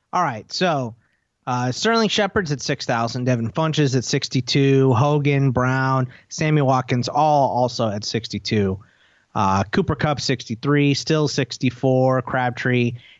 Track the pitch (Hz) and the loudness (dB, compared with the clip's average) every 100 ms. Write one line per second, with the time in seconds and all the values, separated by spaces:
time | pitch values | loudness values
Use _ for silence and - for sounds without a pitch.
0 | _ 180 160 110 - - 185 147 120 117 | _ -2 -2 -4 -10 -2 0 0 -4 -10
1 | _ _ _ _ - 123 127 127 220 226 | _ _ _ _ -6 -2 -2 -2 0 2
2 | 214 - 196 220 165 143 - 143 - 120 | 2 0 0 -2 -2 -6 -4 -4 -2 -2
3 | 117 123 123 123 113 160 160 151 143 127 | -2 -2 0 0 -2 -2 -2 2 2 0
4 | - 143 - 135 - 147 139 135 135 113 | 0 -2 -2 -4 0 2 4 4 4 4
5 | 147 147 143 139 135 123 127 131 131 131 | 2 2 2 2 2 2 0 0 0 0
6 | 123 - _ - 156 151 135 131 123 123 | -2 -8 _ -4 0 2 2 2 0 -2
7 | 117 139 156 147 127 113 123 - 113 104 | 0 0 2 4 2 2 0 0 -2 -2
8 | - 117 - 101 - 110 98 95 - _ | -6 -6 -6 -10 -2 0 0 -2 -10 _
9 | _ _ _ 113 98 95 98 - 185 156 | _ _ _ -2 0 0 0 -2 -2 -2
10 | 151 143 - 127 - 113 143 147 143 139 | -2 -2 -2 -4 -6 -6 0 2 2 0
11 | - 156 147 - 135 - 127 - 135 127 | 0 0 0 -2 -4 -2 -4 0 0 2
12 | 131 131 - 131 127 123 127 123 120 120 | 2 0 0 -2 -2 -2 -2 0 0 -4
13 | - | -16